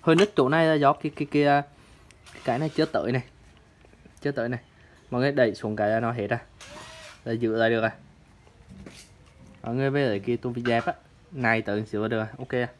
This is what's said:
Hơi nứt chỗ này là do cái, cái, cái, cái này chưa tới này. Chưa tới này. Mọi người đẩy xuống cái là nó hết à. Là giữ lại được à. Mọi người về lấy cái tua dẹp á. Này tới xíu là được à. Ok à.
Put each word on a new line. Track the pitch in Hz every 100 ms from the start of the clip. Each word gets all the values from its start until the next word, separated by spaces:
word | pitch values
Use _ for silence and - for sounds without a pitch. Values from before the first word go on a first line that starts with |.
Hơi | - 165
nứt | 202 -
chỗ | 131
này | 156 160
là |
do | 156 139
cái, | 147 151 -
cái, | 143
cái, | 147 143 143 139 - - - - - - -
cái | - 123
này | 156
chưa | - 156
tới | - 85
này. | 127 123 - - - _ _ - - - -
Chưa | 143
tới | 143 117
này. | 123 - _ - - -
Mọi | 123
người | 135
đẩy | 139 117 98
xuống | 110 107
cái | 104
là | 113
nó | 117
hết | 120 101
à. | 117 - - - - - - - - -
Là |
giữ | 117 117 110
lại | 113
được | 117
à. | 110 - - - - - - - - - - - - - - - - -
Mọi | 123 120
người | 135
về | 143 135
lấy | 101
cái | 98 120
tua | 127 120 120
dẹp | 117 143
á. | 156 - - -
Này | 147 120 113
tới | 107 104 110
xíu | 104
là | 107
được | 113
à. | 110 -
Ok | 123
à. | 127 120